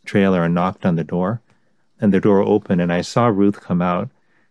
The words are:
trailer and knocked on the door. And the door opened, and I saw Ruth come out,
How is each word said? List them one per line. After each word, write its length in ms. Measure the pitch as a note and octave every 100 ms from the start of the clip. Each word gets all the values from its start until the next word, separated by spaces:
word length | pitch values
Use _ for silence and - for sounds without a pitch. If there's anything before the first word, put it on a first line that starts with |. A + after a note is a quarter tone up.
| -
trailer 380 | G#2 G2 F#2
and 100 | E2+
knocked 320 | F2 F#2 - G2+
on 100 | E2
the 80 |
door. 380 | D2+ F2 F2+ A#2+ _ _ _ _ _ -
And 140 | G#2+
the 80 | F#2+
door 200 | A2 G2
opened, 380 | G#2 G#2 - F2+
and 140 | F2
I 80 | F2
saw 240 | F2+ B2 A#2+
Ruth 340 | G2 G2+ G2+
come 220 | - F2
out, 280 | F2+ F2+ A#2 _ _ _ _